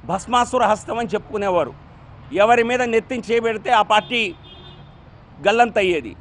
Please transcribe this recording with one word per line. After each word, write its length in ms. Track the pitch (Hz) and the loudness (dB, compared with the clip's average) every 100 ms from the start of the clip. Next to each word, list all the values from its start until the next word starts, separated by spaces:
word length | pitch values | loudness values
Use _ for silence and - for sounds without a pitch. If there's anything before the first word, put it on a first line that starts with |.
| - | -6
భస్మాసుర 580 | 185 - 240 240 254 | -6 -2 -2 0 0
హస్తం 360 | 220 214 - 226 | 0 0 -4 -6
అని 100 | 226 | -4
చెప్పుకునేవారు, 640 | 202 - 208 202 175 135 - - - - - - | -6 -6 -6 -2 0 -2 -8 -20 -20 -20 -20 -10
ఎవరి 300 | 151 208 240 | 2 4 4
మీద 180 | 233 247 | 2 0
నెత్తిని 420 | 247 226 220 254 208 | 0 0 -2 -8 -2
చేయబెడితే 400 | 233 226 220 - | -2 0 -4 2
ఆ 100 | 233 | 2
పార్టీ 540 | 208 214 - 240 208 160 - - - - - - - - - - 156 | 4 2 2 -4 -4 -6 -20 -20 -20 -20 -20 -20 -20 -20 -20 -4 0
గల్లంతయ్యేది. 680 | 226 240 214 190 165 120 87 | 2 2 2 0 -2 -4 -16